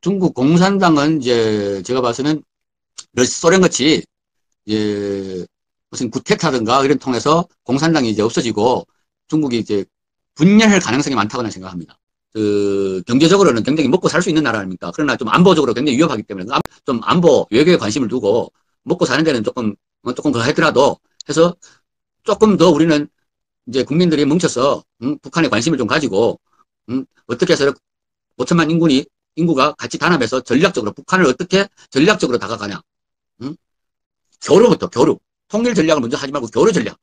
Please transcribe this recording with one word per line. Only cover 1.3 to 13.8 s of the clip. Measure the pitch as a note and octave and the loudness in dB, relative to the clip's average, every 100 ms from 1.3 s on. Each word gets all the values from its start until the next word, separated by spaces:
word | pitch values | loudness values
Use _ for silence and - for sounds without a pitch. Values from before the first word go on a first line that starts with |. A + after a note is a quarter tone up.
| A#2+ A2 G#2+ G2+ G2 | 0 2 0 -2 -6
제가 | F2+ B2+ | -4 -2
봐서는 | B2 A#2 C#3 D3+ _ _ _ _ _ - - | -2 -2 -2 -4 _ _ _ _ _ -20 -12
러시-, | - B2 - | -2 -2 0
소련같이 | E3 F#3+ F3+ - C3+ D3 - _ _ _ _ _ - | 2 4 2 2 0 0 -2 _ _ _ _ _ -6
이제 | G#2+ G#2 G#2 G2+ G2 F#2+ F#2 F2+ _ _ _ _ | -2 -2 -4 -4 -6 -8 -10 -12 _ _ _ _
무슨 | - B2 | -8 -6
구태타든가 | C3 - - D#3+ C3 A2 C3 | -6 -4 -2 -2 -2 0 0
이런 | C#3 C#3+ | 2 0
통해서 | - A#2+ B2+ D#3+ F3 _ | -2 -4 0 0 -2 _
공산당이 | - C3 D#3 D#3+ A#2+ | -4 -2 0 0 0
이제 | G#2 | 0
없어지고 | G#2+ - B2 G#2 A2+ A2+ - _ _ _ _ | -2 -2 -4 0 0 0 -4 _ _ _ _
중국이 | D#3 D3 A#2 | -4 -2 -4
이제 | G#2 G2+ F#2+ _ _ _ _ | -4 -6 -6 _ _ _ _
분열할 | - D#3+ G#3 A3 G3+ | 0 4 6 6 2
가능성이 | - C3+ D3 C3 | 0 -2 -2 -2
많다고 | G#2 A#2+ | -4 -4
저는 | A#2 | -8
생각합니다. | F#2 F#2 F2+ D#2+ _ _ _ _ | -8 -14 -14 -14 _ _ _ _
그 | A2 G#2+ G2+ G2+ G2 G2 F#2+ F2+ | -4 -2 0 0 -2 -2 -6 -2
경제적으로는 | A#2+ D#3+ G3 F#3 A#2 | 2 4 4 4 2
굉장히 | G#2+ D#3 | -2 -2